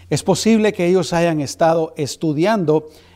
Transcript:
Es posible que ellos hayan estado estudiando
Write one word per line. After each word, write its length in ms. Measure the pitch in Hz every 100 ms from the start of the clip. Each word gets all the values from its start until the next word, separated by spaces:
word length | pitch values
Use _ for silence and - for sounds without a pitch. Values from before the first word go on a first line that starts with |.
| -
Es 120 | 151
posible 520 | - 170 214 226 214
que 120 | 208 175
ellos 280 | 185 170
hayan 260 | 165 170 156
estado 540 | 135 - 165 165 160 -
estudiando 920 | 135 - 160 143 185 226 156 156 151 - -